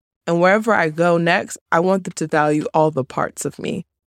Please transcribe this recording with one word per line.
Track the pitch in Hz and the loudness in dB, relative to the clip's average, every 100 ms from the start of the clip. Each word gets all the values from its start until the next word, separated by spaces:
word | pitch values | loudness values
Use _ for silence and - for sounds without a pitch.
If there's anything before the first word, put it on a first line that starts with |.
| _ _ - | _ _ -2
And | 170 | 2
wherever | 185 214 220 | 4 2 2
I | 202 165 | 0 0
go | 156 175 170 | 0 2 2
next, | 170 185 - - - | 2 0 -2 -14 -2
I | 170 | 0
want | 185 196 180 | 2 0 -4
them | |
to | - 160 | -8 -2
value | 160 151 151 - | 0 2 0 0
all | 160 156 | 2 2
the | 143 | 0
parts | 127 - - - 143 | -6 -4 -6 -6 -10
of | - | -8
me. | - 180 - _ | -8 -8 -10 _